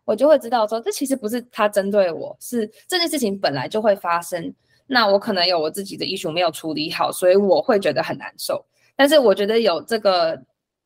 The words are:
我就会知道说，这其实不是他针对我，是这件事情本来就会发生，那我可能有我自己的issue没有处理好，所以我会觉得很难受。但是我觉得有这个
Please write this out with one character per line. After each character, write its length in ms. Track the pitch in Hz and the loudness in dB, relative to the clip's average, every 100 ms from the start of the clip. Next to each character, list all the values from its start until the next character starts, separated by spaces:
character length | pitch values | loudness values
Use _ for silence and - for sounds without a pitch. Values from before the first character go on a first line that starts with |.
| - | -4
我 100 | 214 | 2
就 120 | 285 | 4
会 100 | 285 | 4
知 100 | 233 | 2
道 180 | 240 214 | -2 -2
说， 120 | 226 | -4
这 120 | 370 | -6
其 160 | 415 269 | -4 -4
实 80 | 269 | -4
不 120 | 214 | -4
是 140 | 247 - | -6 -6
他 160 | - 208 | -2 0
针 220 | 208 196 | 0 0
对 220 | 208 180 | 2 0
我， 260 | 156 - - | -2 -10 -14
是 300 | - 240 220 _ - | -8 -6 -6 _ -6
这 120 | 359 | -2
件 100 | 339 | -2
事 80 | 311 | -2
情 200 | 214 196 | -4 -2
本 140 | 170 | -4
来 160 | 139 151 | -4 -4
就 140 | 214 | 0
会 140 | 220 202 | 0 0
发 260 | 175 170 | 0 -4
生， 320 | 170 175 175 - _ _ - | -4 -8 -8 -14 _ _ -2
那 220 | 254 202 | 0 2
我 100 | 196 | 2
可 160 | 220 | 0
能 120 | 185 180 | -2 0
有 140 | 170 | 0
我 120 | 156 | -2
自 120 | 196 | -6
己 140 | 196 156 | -10 -8
的 80 | 165 | -8
issue 260 | 190 170 | -6 -6
没 80 | 165 | -2
有 120 | 170 | -2
处 220 | - 160 | -4 -8
理 180 | 151 160 | -6 -6
好， 200 | - 139 | -4 -4
所 200 | - 180 | 0 4
以 40 | 196 | 4
我 240 | 202 156 | 4 2
会 200 | - 208 | 2 0
觉 120 | 170 | 0
得 120 | 156 | -2
很 120 | 165 139 | -4 -8
难 120 | 110 - | -12 -12
受。 260 | - - _ _ _ - | -8 -8 _ _ _ 2
但 140 | 285 | 6
是 80 | 311 | 6
我 160 | 226 | 6
觉 140 | 190 202 | 4 2
得 120 | 226 | 2
有 220 | 208 170 | 2 0
这 160 | - 226 | -4 0
个 400 | 202 180 165 139 - _ _ _ | 2 2 0 -2 -12 _ _ _